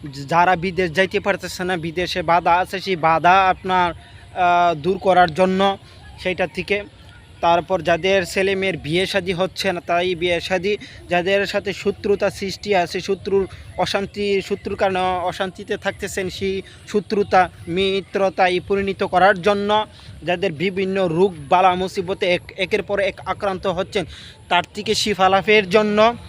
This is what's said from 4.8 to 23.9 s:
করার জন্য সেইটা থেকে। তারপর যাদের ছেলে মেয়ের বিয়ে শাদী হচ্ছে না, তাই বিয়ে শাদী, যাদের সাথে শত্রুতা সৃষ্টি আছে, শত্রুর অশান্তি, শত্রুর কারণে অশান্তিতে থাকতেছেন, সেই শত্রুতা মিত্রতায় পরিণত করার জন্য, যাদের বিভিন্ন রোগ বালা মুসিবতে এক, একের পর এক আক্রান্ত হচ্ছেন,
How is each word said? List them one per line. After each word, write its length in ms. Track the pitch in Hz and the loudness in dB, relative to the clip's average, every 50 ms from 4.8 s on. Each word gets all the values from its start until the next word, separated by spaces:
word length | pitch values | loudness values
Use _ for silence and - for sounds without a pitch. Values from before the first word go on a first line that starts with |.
| 139 175 196 185 | -2 -4 -4 0
করার 360 | - 202 180 175 180 175 151 | 2 4 6 6 6 4 4
জন্য 440 | 160 185 190 190 190 196 196 196 196 - - - - - - - - | 2 2 2 2 2 2 0 0 -4 -10 -20 -20 -20 -20 -20 -18 -8
সেইটা 280 | - 185 185 190 190 160 | -6 -6 -2 -2 -4 -4
থেকে। 360 | - 190 175 - 202 202 202 202 - - - - - - - - - - | -4 -10 -4 -2 -4 -4 -4 -8 -18 -20 -20 -20 -20 -20 -20 -20 -12 -2
তারপর 400 | - 170 170 170 160 - 190 180 | 2 2 2 2 2 0 -2 -2
যাদের 440 | 160 165 170 170 160 190 196 196 180 | 2 0 0 2 2 2 2 2 0
ছেলে 300 | 170 - 208 190 196 196 | 0 -2 -2 0 0 0
মেয়ের 220 | 190 190 190 175 147 | -2 -2 -4 -4 -6
বিয়ে 280 | 127 143 160 180 190 | -6 -2 -2 -2 -2
শাদী 280 | 185 - 202 180 180 190 | 0 -2 -4 -2 -2 -2
হচ্ছে 400 | 165 190 185 - - - 196 180 | -2 -2 -4 -4 -4 -4 -4 -4
না, 80 | 170 - - | -4 -4 -2
তাই 280 | 170 175 180 185 185 | -2 0 0 0 -2
বিয়ে 240 | 160 170 180 175 170 | -2 -2 -2 -2 -2
শাদী, 380 | 165 - 185 185 170 208 208 202 - - - - - - | -2 -2 -4 -2 0 -2 -4 -4 -6 -16 -20 -20 -6 -2
যাদের 360 | 180 175 175 185 196 202 202 | -2 0 2 2 0 0 0
সাথে 280 | 185 - 202 190 202 180 | 0 -2 -4 -4 -4 -8
শত্রুতা 560 | - - 202 196 - - 214 202 190 208 196 | -4 -4 -4 -4 -4 0 0 0 2 0 -2
সৃষ্টি 460 | - - 202 190 175 - - 208 202 | -2 -4 -8 -8 -8 -8 -4 0 2
আছে, 260 | 185 175 165 - 190 | 2 2 0 -4 -8
শত্রুর 460 | 165 - 196 180 - - 190 196 190 - - - - - - - | -4 -4 -6 -6 -4 0 0 0 0 -2 -8 -18 -18 -16 -4 -4
অশান্তি, 640 | 156 - - 202 196 190 - 202 208 202 202 196 | -4 -2 -2 -4 -4 -4 -6 -6 -2 0 0 -2
শত্রুর 360 | 180 - 202 196 - 220 196 - | -2 -4 -8 -6 -6 -10 -4 0
কারণে 220 | 220 196 190 185 | 0 0 0 0
অশান্তিতে 760 | 185 185 185 180 170 - 165 - 202 190 175 - 202 - 208 190 | -2 -2 -2 -2 -2 -4 -4 -4 -6 -6 -6 -12 -8 -8 -8 -4
থাকতেছেন, 520 | - 196 196 - 214 190 - - 190 180 | -4 -6 -6 -4 -10 -8 -6 -6 -6 -6
সেই 320 | - - 196 190 190 196 - - - - - - | -6 -4 -4 -4 -4 -4 -8 -12 -20 -20 -18 -4
শত্রুতা 600 | - 208 180 - 220 196 202 - - 190 180 170 - - - 180 | -4 -4 -2 0 -2 -2 0 4 4 4 4 4 -2 -14 -10 -6
মিত্রতায় 920 | 165 185 196 196 190 196 175 - - 202 196 190 180 - 190 180 180 180 - - | -2 -2 0 0 0 -2 -4 -4 -2 0 0 0 2 2 2 2 2 0 -2 -2
পরিণত 360 | 202 196 196 196 190 - 196 | -2 -2 0 -2 -2 -4 -4
করার 380 | 185 190 180 180 196 208 185 | 0 4 6 6 6 4 4
জন্য, 440 | 165 208 208 202 202 202 208 214 214 208 - - - - - - - | 2 0 0 0 0 0 0 0 0 -2 -10 -20 -20 -20 -20 -12 -4
যাদের 280 | 156 175 180 180 196 | -4 -4 -2 -2 -4
বিভিন্ন 560 | 160 135 165 196 185 185 196 190 190 196 190 180 | -4 -2 -4 -4 -2 -2 -4 -2 0 0 0 0
রোগ 260 | 160 165 190 202 175 156 143 135 | 2 2 2 2 0 -6 -2 2
বালা 260 | 190 175 190 185 180 | 4 6 6 4 4
মুসিবতে 580 | 180 185 185 - 202 180 170 196 185 214 185 180 | 2 -2 -4 -4 -6 -4 -6 -4 -2 0 0 0
এক, 80 | 165 - - - - | 0 -2 -10 -6 -6
একের 260 | 190 165 214 196 185 | -4 -2 -2 -4 -2
পর 160 | - 202 196 | -2 -2 -2
এক 220 | 202 196 185 - 143 | -2 -2 -4 -6 -8
আক্রান্ত 420 | 185 185 - - 202 190 180 - 196 | -8 -8 -4 -4 -4 -4 -2 -4 -4
হচ্ছেন, 380 | 180 170 190 - | -2 -2 -6 -4